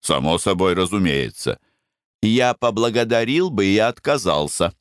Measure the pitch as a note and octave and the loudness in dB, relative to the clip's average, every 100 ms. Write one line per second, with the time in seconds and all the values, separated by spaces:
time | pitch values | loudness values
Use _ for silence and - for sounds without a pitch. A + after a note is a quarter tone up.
0 | - C#2+ C#2 F2 - F#2 F#2 F2+ F#2 G2+ | -2 -2 0 -2 0 0 2 2 0 0
1 | F2+ C#2 A#1+ - - G#1+ _ _ _ _ | 0 0 -4 -6 -8 -8 _ _ _ _
2 | _ _ G#2+ A#2 B2 A#2+ A#2 G#2+ A#2 A2+ | _ _ 0 2 2 0 -2 0 0 0
3 | A#2 A2+ A#2 D3 F#3 G#2+ G2 G2+ A2+ A#2+ | 0 0 0 0 -2 0 2 2 2 -2
4 | - C#3+ F#2+ D2+ D2 - E2+ - | -2 -2 0 0 -2 -2 -4 -4